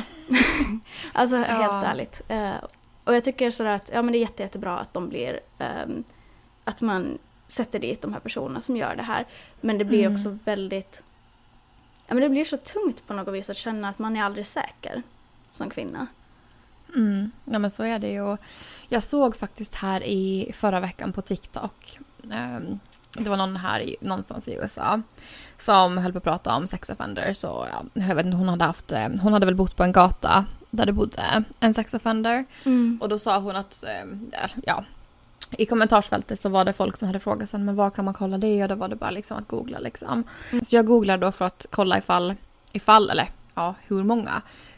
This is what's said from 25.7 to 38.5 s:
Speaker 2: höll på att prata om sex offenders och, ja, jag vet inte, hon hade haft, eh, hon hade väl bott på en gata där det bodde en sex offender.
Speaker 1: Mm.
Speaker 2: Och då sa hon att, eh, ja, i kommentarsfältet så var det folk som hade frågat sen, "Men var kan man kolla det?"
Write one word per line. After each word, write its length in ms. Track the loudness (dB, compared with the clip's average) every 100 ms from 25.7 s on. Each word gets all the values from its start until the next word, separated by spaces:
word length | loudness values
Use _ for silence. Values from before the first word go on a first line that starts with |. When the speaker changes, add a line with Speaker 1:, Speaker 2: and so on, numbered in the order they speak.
| 6 6 4
Speaker 2:
höll 140 | -2
på 60 | -2
att 60 |
prata 320 | -2 -2 0 -2
om 120 | -2
sex 220 | -8 -8
offenders 540 | -10 -8 -4 -4 -4
och, 220 | -6 -6 -6
ja, 120 | -8 -8
jag 220 | -2 0 2
vet 100 | 2
inte, 120 | 2
hon 120 | 2
hade 140 | 4 2
haft, 260 | 0 -2
eh, 160 | -2 0 2
hon 120 | 4
hade 120 | 6 6
väl 100 | 4
bott 200 | 2 2
på 80 |
en 80 | 4
gata 540 | 8 8 6 4 4 4 -6 -8
där 160 | 0 2
det 60 |
bodde 500 | 2 0 -2 0 0 0 2
en 140 | 2
sex 200 | 2 -2
offender. 520 | -4 -2 0 0 0 -4 -6 2
Speaker 1:
Mm. 340 | 4 4 2
Speaker 2:
Och 80 | -2
då 100 | -2
sa 200 | 2 0
hon 160 | 0 -6
att, 280 | -6 -12
eh, 640 | -10 -8 -8 -12 -12 -8 -6 -6
ja, 200 | -2 -2 -4 -16 -20 _ -20 -12 -8 -2
i 80 | 2
kommentarsfältet 760 | 4 6 4 4 -2 -4 -4
så 80 | 0
var 160 | 2 2
det 80 |
folk 240 | 2 -2 -2
som 100 | -4
hade 120 | -4
frågat 300 | -2 -4 -4
sen, 160 | -4 -2
"Men 100 | 2
var 140 | 0
kan 160 | 0 -4
man 80 |
kolla 240 | -2 -2 0
det?" 260 | 2